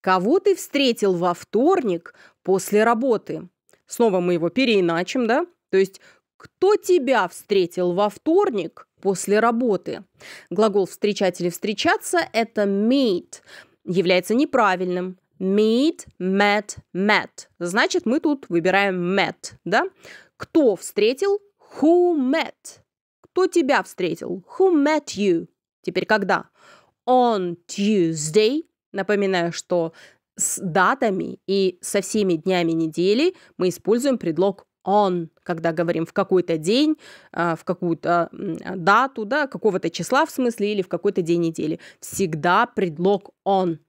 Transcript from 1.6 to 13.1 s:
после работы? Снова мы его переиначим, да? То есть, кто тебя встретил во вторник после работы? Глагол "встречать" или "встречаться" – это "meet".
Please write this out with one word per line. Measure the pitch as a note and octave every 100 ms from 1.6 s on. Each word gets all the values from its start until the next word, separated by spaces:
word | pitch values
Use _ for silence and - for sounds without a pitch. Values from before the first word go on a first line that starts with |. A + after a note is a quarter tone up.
| C#4+ F#4+ B3 E3+ - _ - _
после | - F#3+ - G#3
работы? | A3+ A#3 C4+ G#3+ - D#3 F3 _ _ _ _
Снова | - A#3 F#3
мы | F3
его | F3 E3
переиначим, | G3+ C4 G#3 F3 E3 F3+ C4+ A#3
да? | B3+ F4 _ _
То | F#3+
есть, | F#3+ - - _ _ _
кто | - _ F#4 G#4
тебя | - F4+ B3+ B3 F3+
встретил | - - G3 E3+ - F3+
во | F3 G#3
вторник | G#3 - F4 G#4 G#3+ E3+ - - _
после | F#3+ F#3 - G#3
работы? | A#3 A#3 B3 F#3 - - - _ - - _
Глагол | F3+ G#3+ G3+ F3+
"встречать" | - G#3 G3+ F#3+ F3+
или | F3
"встречаться" – | E3+ G3+ F#3+ E4 G4+ - F4 -
это | A3 A3+ -
"meet". | G3+ G3 A3 C#4 B3+